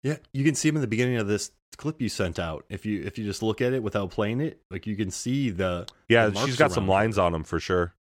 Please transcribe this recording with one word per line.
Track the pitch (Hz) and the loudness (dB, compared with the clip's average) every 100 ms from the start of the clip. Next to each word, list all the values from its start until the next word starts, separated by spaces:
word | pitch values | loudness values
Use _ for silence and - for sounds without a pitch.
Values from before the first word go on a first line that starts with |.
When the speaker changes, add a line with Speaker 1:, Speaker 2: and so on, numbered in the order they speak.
Speaker 1:
Yeah, | 135 151 _ | -4 -6 _
you | 135 | 0
can | 143 | 2
see | 135 156 | 2 0
'em | 151 | 0
in | |
the | 127 | 0
beginning | 110 123 123 | 0 2 0
of | 101 | 0
this | 104 - _ _ - | 0 -2 _ _ -8
clip | 151 160 | -8 -4
you | 113 | -4
sent | - 92 80 | -2 -2 -2
out. | 85 78 - | -6 -6 -10
If | 101 107 | -10 -4
you, | 101 | -4
if | 82 - | -6 -6
you | |
just | 104 95 | -6 -2
look | 110 107 | -2 0
at | 123 | 0
it | 131 | 0
without | 107 104 98 | -2 -4 -4
playing | - 104 120 | -2 -2 0
it, | 156 - _ | -4 -6 _
like, | 95 107 | -10 -6
you | 104 | -4
can | 101 | -4
see | - 120 135 131 | -4 -4 -2 -2
the, | 90 92 87 85 _ _ | 0 -2 -2 -8 _ _
Speaker 2:
Yeah, | 117 110 | 4 6
Speaker 1:
the | |
Speaker 2:
she's | |
Speaker 1:
marks | 101 127 123 | 2 -2 2
Speaker 2:
got | 151 | 2
some | - | 4
Speaker 1:
around | 95 | 4
her. | |
Speaker 2:
lines | 95 113 104 | 4 4 2
on | 90 | 2
'em | 82 | 2
for | 78 82 | -4 -6
sure. | - 90 85 _ | 0 0 0 _